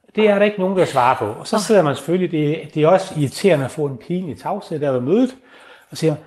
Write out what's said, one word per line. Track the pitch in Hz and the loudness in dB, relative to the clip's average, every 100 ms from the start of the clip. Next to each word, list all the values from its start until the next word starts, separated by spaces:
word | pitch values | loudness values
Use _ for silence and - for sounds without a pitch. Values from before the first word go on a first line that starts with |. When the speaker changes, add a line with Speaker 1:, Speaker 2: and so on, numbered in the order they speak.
| _ - | _ 0
Speaker 1:
det | 214 | 2
er | 202 | 4
der | 208 | 2
ikke | 208 | 0
nogen, | 185 190 | -2 0
der | |
svarer | 156 131 123 127 | 0 2 2 2
på. | 104 | -2
Og | 113 - | -8 -4
så | 214 | -2
Speaker 2:
Åh. | |
Speaker 1:
sidder | 185 208 | 2 4
man | 151 135 | 4 0
selvfølgelig, | - 180 180 | -2 -2 0
det, | 156 147 156 147 | 0 0 -2 -6
det | 156 | 0
er | 156 | 4
også | 185 185 156 | 4 2 -4
irriterende | 139 - 202 151 | -4 0 2 2
at | 131 | 0
få | - 147 | -6 -6
en | 127 | -6
pinlig | - 180 185 110 | -6 -6 -6 -10
tavshed | 151 196 - 156 | -8 -8 -8 -4
der | 143 | -2
ved | 127 | -2
mødet, | 123 208 254 - _ - - - _ | 0 2 0 -2 _ -20 -20 -20 _
og | - | -4
siger, | 156 147 | -2 -2